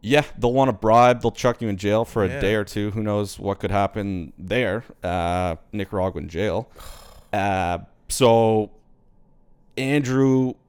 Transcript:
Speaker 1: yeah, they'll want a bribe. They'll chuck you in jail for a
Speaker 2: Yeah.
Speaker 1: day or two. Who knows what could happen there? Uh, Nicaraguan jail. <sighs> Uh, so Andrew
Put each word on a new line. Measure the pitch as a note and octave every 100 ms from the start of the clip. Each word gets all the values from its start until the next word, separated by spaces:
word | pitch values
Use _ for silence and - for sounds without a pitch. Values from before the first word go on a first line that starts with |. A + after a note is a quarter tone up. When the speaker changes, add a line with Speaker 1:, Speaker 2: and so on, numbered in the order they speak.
Speaker 1:
yeah, | G#2 C#3 C#3+ -
they'll | A#2+
want | B2+ C3+
a |
bribe. | G#2 G#2+ A2+ B2 B2
They'll | A2+
chuck | - B2+ A#2+
you | A2+
in | G2
jail | G2+ G#2+
for | A#2 -
a | F#2+
Speaker 2:
Yeah. | -
Speaker 1:
day | G2
or | G#2+
two. | G2+ - G#2
Who | G#2
knows | G#2+ G#2 G2+ -
what | G2 G2
could | G#2
happen | G2 G2 - G2+ F#2+ D#2 -
there? | F2 A2 A#2 G2+ - -
Uh, | F2+ F2+ E2+ F2+ F2+ E2 -
Nicaraguan | G#2+ F#2+ G2+ F#2 F2 D2+
jail. | E2 G#2 F2+ -
<sighs> | - - - - - -
Uh, | G#2 G2+ F#2+ F2 F2 - _ _
so | - B2 A#2 A2+ A2 G#2+ - _ _ _ _ _ _ _ _ _ -
Andrew | C3 D3 B2+ C3 C3+ C3 C3 -